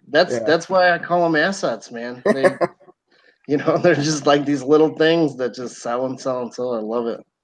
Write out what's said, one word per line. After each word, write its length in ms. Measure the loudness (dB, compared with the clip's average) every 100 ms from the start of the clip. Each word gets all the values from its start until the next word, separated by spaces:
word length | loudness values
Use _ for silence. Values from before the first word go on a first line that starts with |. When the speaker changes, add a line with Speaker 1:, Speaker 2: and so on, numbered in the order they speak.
| -2
Speaker 1:
That's, 240 | 2 2
Speaker 2:
Yeah. 80 | 0
Speaker 1:
that's 280 | 0 0 2
why 220 | 2 4
I 60 | 2
call 260 | 0 0
'em 120 | 2 2
assets, 560 | 0 -2 -6 -6 -10
man. 300 | -12 -10 -4
They, 220 | -2 2 0 0 -6 _ _ _
Speaker 2:
<laughs> 480 | _ _ _ _ -4
Speaker 1:
you 80 | -2
know, 180 | 0 2
<laughs> 40 |
they're 120 | 2
just, 320 | 2 0 0 2
like, 180 | 2
these 180 | 2 -2
little 320 | 2 4 4 2
things 400 | 2 2 0 -2
that 180 | -6
just 220 | -6 -12 -10
sell 260 | -6 -4 -4
and 140 | -6
sell 220 | -6 -6
and 100 | -8
sell. 220 | -6 -6
I 60 | -4
love 260 | -4 -4 -4
it. 180 | -8 -14 _